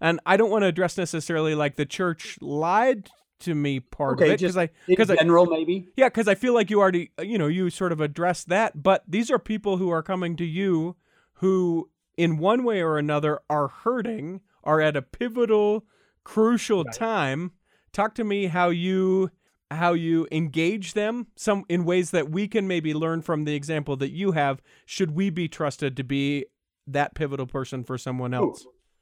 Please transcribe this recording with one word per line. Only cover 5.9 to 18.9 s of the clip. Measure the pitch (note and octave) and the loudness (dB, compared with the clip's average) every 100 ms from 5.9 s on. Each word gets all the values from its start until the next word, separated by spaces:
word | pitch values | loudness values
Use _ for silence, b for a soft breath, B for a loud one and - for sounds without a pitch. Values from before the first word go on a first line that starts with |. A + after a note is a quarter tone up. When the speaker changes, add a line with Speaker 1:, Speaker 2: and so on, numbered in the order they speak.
Speaker 1:
Yeah, | - C4 | 2 2
'cause | - G#3 | 4 0
I | |
feel | G3 B3+ | 2 2
like | A#3 G3 | 2 2
you | G#3 | 4
already, | F#3+ F3+ E3+ - | 4 2 -4 -8
uh, | |
you | F#3 A3+ | -4 0
know, | D3+ | 0
you | F3 F3+ | 0 -2
sort | - F#3 | -2 -4
of | D#3+ | -2
addressed | D3+ D3 F3 F3 - | -4 0 -2 -2 0
that, | F#3 A3 D3+ | 0 0 0
but | D#3+ F#3+ - | 2 2 2
these | F#3 A#3 | -2 0
are | B3+ | 0
people | - A3 G#3 F#3 | -2 -4 -2 0
who | F#3 | 0
are | E3 | -2
coming | D#3+ F#3 F3 D#3+ | -2 -4 -4 -4
to | E3+ | -6
you | D#3+ G3 E3 E3 F3+ _ _ _ | -2 0 0 -2 -8 _ _ _
who, | _ F#3+ F#3 F3+ E3 - _ _ - | _ 0 2 2 0 -4 _ _ -2
in | E3+ D#3+ | 0 2
one | F3+ A#3+ | 2 2
way | B3 G#3 | 0 0
or | E3 D3+ | 0 0
another, | D3 D3 D3+ D3 - | 0 0 0 -2 -2
are | D3+ C#3 | -2 -2
hurting, | - A3+ B3+ A3 A3 D3+ F#3 - _ | -4 -4 -2 -4 -6 -10 -12 -18 _
are | - D#3 | 0 2
at | D#3 D3 | 2 0
a | |
pivotal, | C3 - A#3+ A#3 A#3 G#3+ G#3 G#3+ - _ _ _ | -6 -6 -4 0 2 4 2 0 -6 _ _ _
crucial | - - A3 A#3+ - G3+ | -4 2 4 4 2 0
Speaker 2:
Right. | C#3+ | 0
Speaker 1:
time. | - A3+ G#3+ C#3 C3+ F3 - _ _ _ | -4 -2 0 0 -2 -6 -12 _ _ _
Talk | - G#3+ | -4 -2
to | G#3+ | -2
me | A3 G3+ F#3+ | -2 -2 0
how | E3+ F3 | 2 2
you, | F3 F3 | 2 0